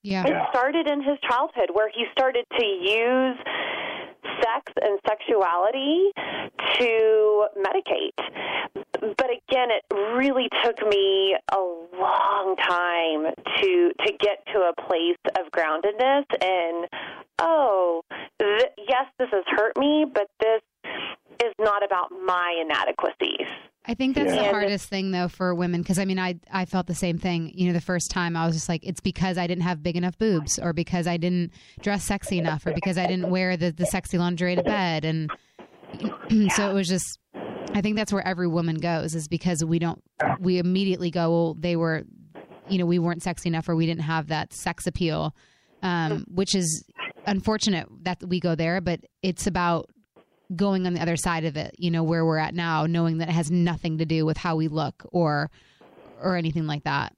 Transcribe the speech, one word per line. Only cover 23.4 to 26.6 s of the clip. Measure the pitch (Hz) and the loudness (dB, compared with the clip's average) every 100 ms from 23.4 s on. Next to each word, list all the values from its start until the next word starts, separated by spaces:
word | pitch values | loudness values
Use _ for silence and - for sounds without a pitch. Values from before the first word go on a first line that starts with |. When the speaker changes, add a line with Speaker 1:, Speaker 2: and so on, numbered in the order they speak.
| - - - _ - | -8 -10 -18 _ -10
Speaker 1:
I | |
think | 233 262 262 | -2 0 2
that's | 190 | 0
Speaker 3:
Yeah. | 214 | 2
Speaker 1:
the | 214 | 2
Speaker 2:
And | 214 | 2
Speaker 1:
hardest | 202 202 - | 0 -2 -4
thing, | 190 190 | -4 -2
though, | 180 180 | 0 -2
for | - 185 | -2 -2
women, | 175 180 175 | 0 0 0
'cause, | 175 185 | 0 0
I | 196 | 0
mean, | 185 | 0
I, | 185 170 _ | -2 -4 _
I | 190 | -4